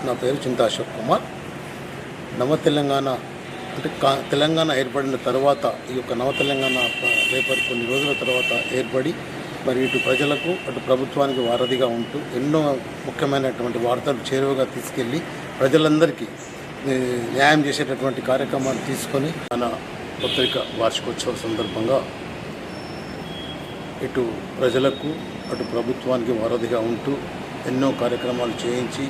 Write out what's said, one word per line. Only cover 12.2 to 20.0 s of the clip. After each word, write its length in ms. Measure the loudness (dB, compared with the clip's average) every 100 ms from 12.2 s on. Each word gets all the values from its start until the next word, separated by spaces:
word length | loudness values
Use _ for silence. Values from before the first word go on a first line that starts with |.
| -4 -2
ఎన్నో 240 | 2 4 4 0 -4 -8 -8
ముఖ్యమైనటువంటి 720 | -2 0 2 0 -2 -2 0
వార్తలు 540 | 2 2 0 -2 0
చేరువగా 300 | 0 2 2
తీసుకెళ్ళి 580 | 0 -2 -6 -4 -2 -2 -4 -10 -10 2
ప్రజలందరికీ, 680 | 6 6 8 6 6 4 -8 -8 -14 -14 -12 -6 0
ఏ, 60 | 0 2 0 0
న్యాయం 320 | 6 8 8 4
చేసేటటువంటి 560 | 0 -2 0 0 0
కార్యక్రమాలు 680 | 2 2 2 0 0 -2 -2
తీసుకొని, 460 | -4 0 0 0 -4 -4
మన 200 | -2 -2 -4 -8 -10